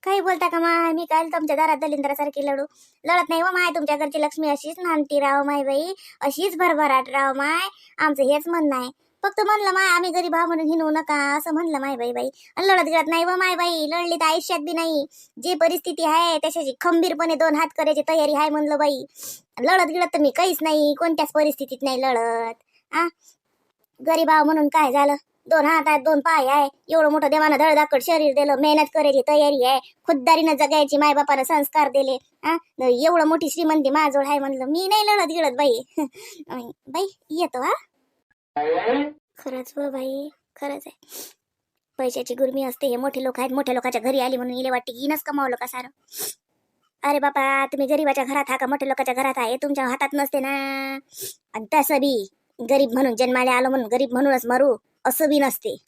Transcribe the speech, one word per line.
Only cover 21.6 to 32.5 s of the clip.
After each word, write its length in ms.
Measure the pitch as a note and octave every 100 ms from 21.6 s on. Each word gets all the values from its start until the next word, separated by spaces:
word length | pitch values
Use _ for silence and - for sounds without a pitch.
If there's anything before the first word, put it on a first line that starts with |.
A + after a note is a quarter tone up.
| C4+ C4
नाही 200 | C#4 C4
लढत. 520 | C4 A#3+ A#3 A#3 A3+ A3+ _ _ _
आ? 160 | D#4 E4+ _ _ _ _ _ _ _ _ _ C4
गरीब 220 | D#4+ D#4+
आहो 140 | D#4
म्हणून 240 | D4 D#4+ D4
काय 240 | D#4+ D4
झालं? 240 | C4+ C#4+ C#4+ _ _ -
दोन 200 | D#4+ D4
हात 180 | E4 D4+
आहेत, 120 | D4+
दोन 200 | C4 D4+
पाय 280 | D#4+ D#4+ C4
आहे, 220 | C#4+ C#4 _ -
एवढं 240 | D#4+ D4+
मोठं 160 | D4+ D4
देवानं 300 | D4+ D#4 C#4+
धडधाकट 440 | D#4 D4+ D4+ C#4
शरीर 320 | D4 D#4+ D4+
दिलं, 220 | C4+ C#4+ C4+
मेहनत 260 | D4+ D4+ D4
करायची 280 | D#4 D4 C4+ C4+
तयारी 360 | D4 D4 C#4+
आहे, 160 | B3 C4+ - _
खुद्दारीनं 520 | - D4 B3+ D#4+ D#4+ D4
जगायची, 420 | D4 D4+ C#4+ C#4+
मायबापानं 460 | D4 C#4+ C#4+ C#4
संस्कार 460 | C4 D#4+ C#4+ D#4 C#4+
दिले, 280 | C4+ C4+ C4 _ _
हा? 120 | D4